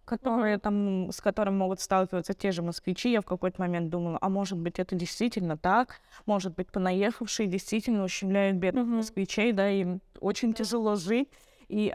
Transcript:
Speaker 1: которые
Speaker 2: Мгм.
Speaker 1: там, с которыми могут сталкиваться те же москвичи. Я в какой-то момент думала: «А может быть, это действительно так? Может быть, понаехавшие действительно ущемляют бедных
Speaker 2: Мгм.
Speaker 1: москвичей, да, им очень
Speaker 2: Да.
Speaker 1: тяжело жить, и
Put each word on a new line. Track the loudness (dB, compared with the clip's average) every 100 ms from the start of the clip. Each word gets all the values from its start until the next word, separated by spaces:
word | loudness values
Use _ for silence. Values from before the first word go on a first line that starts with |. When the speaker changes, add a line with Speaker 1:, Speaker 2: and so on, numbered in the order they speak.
| -8
Speaker 1:
которые | -4 0 2 2 0
Speaker 2:
Мгм. |
Speaker 1:
там, | 0 0 0 0 -2
с | -2
которыми | -2 0 0 2
могут | 0 -2
сталкиваться | 0 2 2 -2 -4
те | -2 -2
же | -2
москвичи. | -4 -4 -4 -2 2
Я | 0
в | 0
какой-то | -2 -2 -2
момент | -2 0 -2
думала: | -2 -2 -2
«А | 0
может | 0 -2 -2
быть, | -4 -4
это | -2 -2
действительно | -4 -2 -2 0 -2 0
так? | 2 4 2 -4 _ -12 -2
Может | 0 0 -4
быть, | -4
понаехавшие | 0 2 2 0 0 -6 -2 0
действительно | -2 -2 -2 0 0 0
ущемляют | -2 0 2 4 2
бедных | 2 0 0
Speaker 2:
Мгм. | 0
Speaker 1:
москвичей, | -2 -2 -2 2 2
да, | 4 4
им | 2 0 -2 -8 -6
очень | -2 0 0
Speaker 2:
Да. | 0 0
Speaker 1:
тяжело | 0 0 0
жить, | 0 0 0 -6 -20 _ -6
и | 0 0